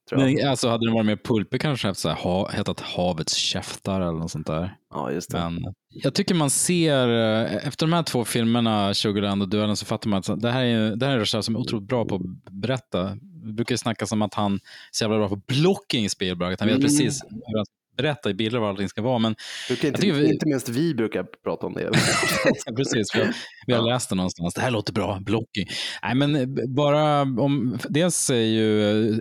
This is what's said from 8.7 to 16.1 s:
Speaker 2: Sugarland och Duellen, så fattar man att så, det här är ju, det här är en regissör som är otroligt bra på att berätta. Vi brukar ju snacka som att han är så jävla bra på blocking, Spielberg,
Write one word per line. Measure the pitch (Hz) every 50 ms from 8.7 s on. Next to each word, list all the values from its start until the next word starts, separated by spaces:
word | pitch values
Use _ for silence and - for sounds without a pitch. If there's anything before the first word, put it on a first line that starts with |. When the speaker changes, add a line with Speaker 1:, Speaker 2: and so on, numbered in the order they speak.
| 107 104 101 101 101
Speaker 2:
Sugarland | - - 107 101 104 104 101 98 98
och | 98 92
Duellen, | 107 104 107 104 101
så | - -
fattar | - 113 - - 110
man | 98 95
att | -
så, | - 92
det | - 117 120
här | 123 131 127
är | 120 117 110 107 110
ju, | 101
det | 117 131
här | 139
är | 135
en | 113
regissör | 104 - 117 107
som | 95 - 110
är | 110
otroligt | 113 - 120 107 98
bra | 107 127 117 107
på | - 104
att | 92 92 92 92 - - - 95
berätta. | 98 104 117 131 123 - _ - 90 92 98 101 110 - 196 170 113 110
Vi | 110 107
brukar | 113 117 - 123
ju |
snacka | 107 - 120 107 - 107
som | - 113 107
att | 107 101 -
han | 110 104 101 98
är | 95 - - - - - -
så | - - 117
jävla | 107 110
bra | 107 104 95
på | 104 101 -
blocking, | - 127 143 165 185 202 - - - 156 120 104
Spielberg, | 95